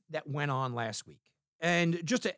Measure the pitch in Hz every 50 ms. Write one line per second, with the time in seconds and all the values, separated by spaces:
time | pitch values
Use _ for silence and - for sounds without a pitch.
0 | _ - 156 156 - - 135 147 147 143 135 131 135 127 117 120 117 110 107 -
1 | - - 76 - _ _ _ _ _ _ _ - 160 170 175 170 170 170 170 170
2 | 170 151 240 247 - 214 -